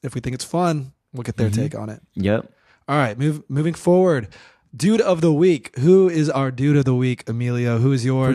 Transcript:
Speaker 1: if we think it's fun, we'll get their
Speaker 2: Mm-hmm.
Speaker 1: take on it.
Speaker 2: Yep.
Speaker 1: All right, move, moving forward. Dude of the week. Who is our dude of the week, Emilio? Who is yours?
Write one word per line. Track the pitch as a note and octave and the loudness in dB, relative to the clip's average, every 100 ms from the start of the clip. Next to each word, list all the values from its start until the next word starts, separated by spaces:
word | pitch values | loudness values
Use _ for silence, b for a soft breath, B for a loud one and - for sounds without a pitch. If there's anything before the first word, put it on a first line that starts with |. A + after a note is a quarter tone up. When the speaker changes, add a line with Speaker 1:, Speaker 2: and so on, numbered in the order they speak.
Speaker 1:
if | C3 B2+ | -12 -8
we | |
think | B2 | -8
it's | B2 - | -8 -6
fun, | E3+ F3 D#3 C3+ - _ | -2 -2 -2 -8 -16 _
we'll | B2+ | -12
get | A2+ - | -8 -2
their | A2 | -2
Speaker 2:
Mm-hmm. | G#2+ | 0
Speaker 1:
take | - G#2+ | -4 -6
on | G#2+ | -12
it. | G#2+ _ - | -14 _ -4
Speaker 2:
Yep. | G2 A2 - b b b - | 0 0 -4 b b b -4
Speaker 1:
All | D3 | -2
right, | B2+ G#2+ | -2 -2
move, | D3+ D3+ - | -4 -4 -6
moving | C#3 D#3+ E3 | -4 -2 -2
forward. | F3+ F3+ F#3 C#3+ - B B B _ A#2 | 2 4 4 0 -4 B B B _ -2
Dude | E3+ A#3 | 2 2
of | G#3 E3+ | 2 2
the | E3 | 2
week. | D3 F#3 D3 - - | 4 2 2 -4 0
Who | D3+ F#3+ F#3 | 4 6 4
is | E3 D3+ | 2 0
our | C3+ C3+ | 0 -2
dude | B2 C#3+ D3 | -2 2 2
of | C3 | 2
the | B2+ | 0
week, | B2+ B2 - | 0 -4 -6
Emilio? | A#2 B2 A#2+ A#2+ A#2 | -6 -4 -2 0 2
Who | B2+ | 2
is | C3+ B2 | 2 0
yours? | C3 C3 | 0 0